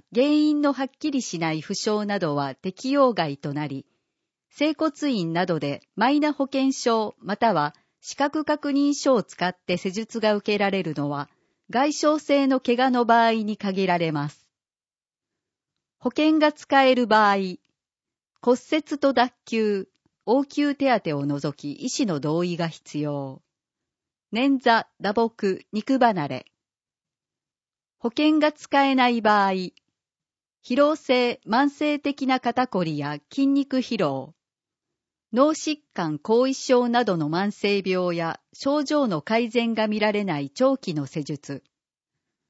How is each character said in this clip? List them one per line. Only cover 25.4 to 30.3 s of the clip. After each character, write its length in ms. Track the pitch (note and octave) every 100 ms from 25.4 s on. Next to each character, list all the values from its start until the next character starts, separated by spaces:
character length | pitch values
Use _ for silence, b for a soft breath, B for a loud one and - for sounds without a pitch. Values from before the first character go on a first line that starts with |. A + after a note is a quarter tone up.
| G3+ F#3 -
肉 260 | G#3+ - C4+
離 300 | A#3+ F#3 C#3+
れ。 180 | B2+ - _ _ _ _ _ _ _ _ _ _ _ _ _ _ _
保 120 | A#3+
険 280 | - D4+ D#4
が 140 | D4+
使 340 | D4+ - C#4 C#4
え 80 |
な 160 | C4 B3
い 120 | A#3+
場 260 | G#3+ G#3 G3
合、 40 |
疲 200 | F#3+ F#3 _ _ _ _ _ _